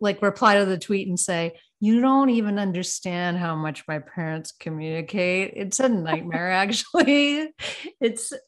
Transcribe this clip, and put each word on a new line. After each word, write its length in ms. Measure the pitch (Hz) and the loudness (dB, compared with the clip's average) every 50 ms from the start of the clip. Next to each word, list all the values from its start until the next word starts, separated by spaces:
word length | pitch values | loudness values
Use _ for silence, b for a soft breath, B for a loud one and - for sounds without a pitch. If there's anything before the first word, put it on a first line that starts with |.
like, 200 | 214 202 196 202 | 0 0 0 2
reply 380 | 208 202 196 - 247 220 202 202 | 0 0 2 4 6 6 6 6
to 60 | 202 | 4
the 120 | 190 190 170 | 2 0 -2
tweet 300 | - - 208 196 190 196 | -2 -2 -2 -2 -2 -2
and 100 | 175 175 | -2 -2
say, 400 | - - 180 165 170 170 165 b b b b _ | -2 -2 -2 -2 -2 -4 -6 b b b b _
"You 220 | 208 214 226 240 | 2 4 4 4
don't 280 | 247 262 269 269 277 262 | 4 4 4 4 4 4
even 300 | 240 233 214 208 202 202 | 4 2 2 0 -2 -2
understand 800 | 202 196 175 180 180 - - - - 190 175 175 175 180 170 180 | -2 -2 -2 -2 -4 -4 -6 -6 -6 -4 -4 -2 -2 -2 -2 -2
how 180 | 175 165 165 | -2 -2 -2
much 300 | 156 156 156 143 - - - | -2 -4 -4 -6 -8 -8 -8
my 120 | 156 151 | -8 -8
parents 520 | 139 - - - 165 160 160 160 156 - | -8 -8 -8 -8 -6 -6 -6 -6 -8 -12
communicate. 1000 | - _ - 170 160 156 156 160 160 165 165 165 - 208 180 180 180 185 190 - - | -16 _ -10 -8 -8 -6 -6 -6 -6 -6 -6 -6 -4 -2 0 0 0 0 -2 -4 -6
It's 240 | - 202 190 - - | -8 -8 -6 -2 0
a 80 | 262 262 | 2 2
nightmare, 640 | 233 196 160 160 160 160 160 170 165 165 175 180 | 2 0 0 -2 -2 -4 -4 -6 -4 -4 -2 0
<laughs> 120 | 185 185 196 | 2 2 2
actually." 920 | 202 226 - - - - 349 302 - 285 285 285 285 285 294 311 311 - B B B B B B 302 B _ | 2 0 -4 -4 0 2 4 4 6 6 4 4 2 2 0 -2 -6 -8 B B B B B B -14 B _
It's 320 | - 233 220 - - - 277 262 - | -2 -2 -2 -4 -8 -10 -12 -14 -14